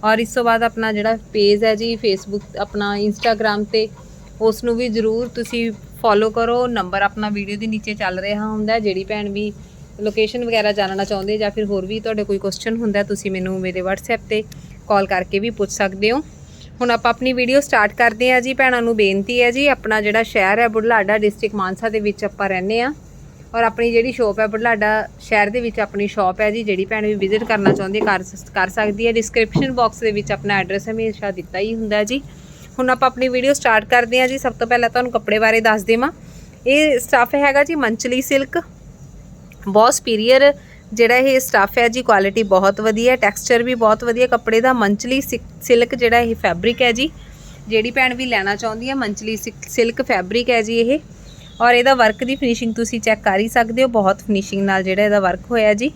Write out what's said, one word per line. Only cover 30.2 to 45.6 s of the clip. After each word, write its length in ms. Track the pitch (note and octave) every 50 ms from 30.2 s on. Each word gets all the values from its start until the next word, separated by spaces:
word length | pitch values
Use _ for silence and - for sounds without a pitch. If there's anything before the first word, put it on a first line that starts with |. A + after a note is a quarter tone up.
| G#3 - G#3
ਆਪਣਾ 260 | F#3 C#3 G3+ G3+ G3
ਐਡਰੈਸ 300 | F#3+ F3 F#3+ G3 D#3 F#3+
ਹਮੇਸ਼ਾ 420 | A3 A3 A3+ A3+ G#3 - - G3+
ਦਿੱਤਾ 280 | G3 F3+ F3 F3+ - F#3
ਹੀ 160 | G3+ A3 A3+
ਹੁੰਦਾ 300 | A3+ A3 G#3+ G#3 G#3 G#3+
ਜੀ। 140 | G#3 B3 C#4 C4+ - - - - - - - - - - -
ਹੁਣ 120 | C4 B3+
ਆਪਾਂ 180 | B3+ B3 - C4
ਆਪਣੀ 200 | B3+ B3 B3+ C4
ਵੀਡੀਓ 240 | B3 B3+ B3 C4+ C#4+
ਸਟਾਰਟ 320 | C#4 - B3+ A3+ G#3+ G#3+
ਕਰਦੇ 360 | - A#3+ B3 A#3+ A3+ A#3 B3+
ਹਾਂ 80 | B3+ B3+
ਜੀ। 100 | C4 C4+
ਸਭ 140 | C4+ C4 A#3
ਤੋਂ 140 | - A#3+
ਪਹਿਲਾਂ 240 | A#3 B3 A#3+ A#3+ A#3
ਤੁਹਾਨੂੰ 220 | - B3 B3 B3+ A#3
ਕੱਪੜੇ 260 | A3+ - - G#3+ G#3+
ਬਾਰੇ 220 | A3 A3 A3 A3+
ਦੱਸ 220 | A3 A3+ A3 G#3+ F#3+
ਦੇਵਾਂ। 300 | F#3 A3+ A3+ B3 D4 - - - - - - - - - - -
ਇਹ 320 | B3 C4+ D4 D#4 D#4 C#4+ B3
ਸਟੱਫ 360 | B3 - - B3+ A#3+ B3 -
ਹੈਗਾ 300 | C#4+ C#4+ C#4+ C4+ C#4+ D4
ਜੀ 100 | D4 E4
ਮੰਚਲੀ 480 | D#4 C4+ A3 A3+ A3 - B3+ B3 B3+ C4
ਸਿਲਕ, 400 | - C#4+ C4+ C4+ - - F4 E4+ - - - - - - - - - - - - - - - - - - - - G3
ਬਹੁਤ 260 | F#3+ G#3+ A3 B3 D4
ਸੁਪੀਰੀਅਰ 600 | - - - A3+ G#3+ G#3+ A#3 B3+ C4 C4+ C#4+ C#4+ C#4+ - - - - - - -
ਜਿਹੜਾ 240 | G#3+ A#3 A3+ A#3+
ਇਹ 240 | B3 C4 C4+ C4+ C4
ਸਟੱਫ 380 | B3+ - - G#3+ G3 G3+ - C4
ਹੈ 100 | A#3 A#3
ਜੀ। 140 | A3+ B3+ B3
ਕੁਆਲਿਟੀ 400 | - A3 G3 F#3+ G3 G3 A3+ A3+
ਬਹੁਤ 380 | G3+ F#3+ F#3 F#3+ G3 G3 G3+
ਵਧੀਆ, 360 | G#3+ A3 G#3+ G#3+ A#3 B3 B3+
ਟੈਕਸਚਰ 460 | B3+ A3+ G3+ G3+ - - - B3+ A#3 A#3+
ਵੀ 120 | B3 B3+
ਬਹੁਤ 300 | A#3+ A#3 G#3+ G#3+ G#3+ A#3+
ਵਧੀਆ 220 | A#3+ A#3+ A#3 B3+
ਕੱਪੜੇ 340 | B3 A#3+ A#3 - - A3 A3+
ਦਾ। 120 | A3+ C4 C4
ਮੰਚਲੀ 480 | B3 A3 G3+ G#3 G3+ - A#3+ B3+ C4+
ਸਿ-, 180 | C4+ - - A#3 - - - -